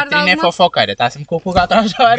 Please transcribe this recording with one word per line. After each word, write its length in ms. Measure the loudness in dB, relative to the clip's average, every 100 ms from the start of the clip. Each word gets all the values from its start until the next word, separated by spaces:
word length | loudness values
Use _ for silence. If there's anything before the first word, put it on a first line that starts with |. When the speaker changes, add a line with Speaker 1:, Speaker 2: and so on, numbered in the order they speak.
Speaker 1:
Catarina 260 | 0 0 0
é 40 |
Speaker 2:
alguma 180 | 0 0
Speaker 1:
fofoqueira, 440 | 2 0 2 -2 -2
tá 140 | -4
sempre 160 | -4 -8
com 80 | -6
o 40 |
pulgar 220 | -2 0
atrás 280 | 2 2 0
da 100 | 2
orelha. 140 | 2